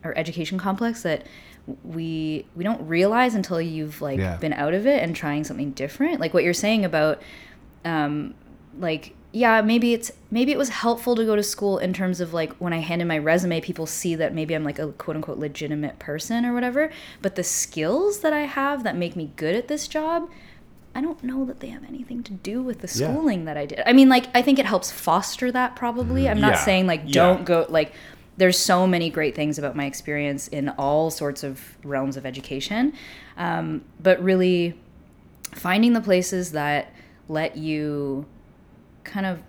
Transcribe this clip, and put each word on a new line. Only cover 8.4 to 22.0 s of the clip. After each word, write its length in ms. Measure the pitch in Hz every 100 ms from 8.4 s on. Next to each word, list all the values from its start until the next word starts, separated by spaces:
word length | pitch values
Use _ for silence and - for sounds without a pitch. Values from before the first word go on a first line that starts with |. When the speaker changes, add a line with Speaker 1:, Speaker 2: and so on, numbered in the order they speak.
| - - - -
Speaker 1:
like, 340 | 170 156 - - -
yeah, 280 | 220 240 226
maybe 320 | 214 233 240
it's, 160 | 226 - - -
maybe 200 | 220 262
it 60 | 294
was 100 | 269
helpful 440 | - 233 240 247 233
to 80 |
go 120 | 220 208
to 60 |
school 360 | 208 - 202 190
in 140 | 185
terms 280 | 185 185 175
of, 140 | 170
like, 180 | 165 160
when 180 | - 180
I 60 | 165
hand 200 | 156 170
in 60 | 175
my 80 | 156
resume, 420 | 151 170 180 165
people 260 | 156 175 156
see 280 | - 180 165
that 180 | 151
maybe 200 | 156 156
I'm, 100 | 160
like, 140 | 151 147
a 100 | 151
quote 280 | - - 156
unquote 220 | 156 -
legitimate 600 | 151 139 151 151 151 -
person 440 | - 151 - 233
or 80 | 240
whatever, 380 | 240 247 254 311 311 - -
but 140 | 196 190
the 80 |
skills 760 | 180 - - 160 156 262 403 403
that 120 | 311
I 80 | 302
have 420 | 285 277 269 285
that 140 | 220 175
make 180 | 175 175
me 140 | 151 -
good 180 | 156
at 140 | 208 240
this 180 | 294 -
job, 400 | 311 311 339 339 - - - - - -
I 60 | 240
don't 240 | 311 311
know 220 | 247 262 262
that 140 | -
they 80 | 247
have 160 | 233 -
anything 340 | 269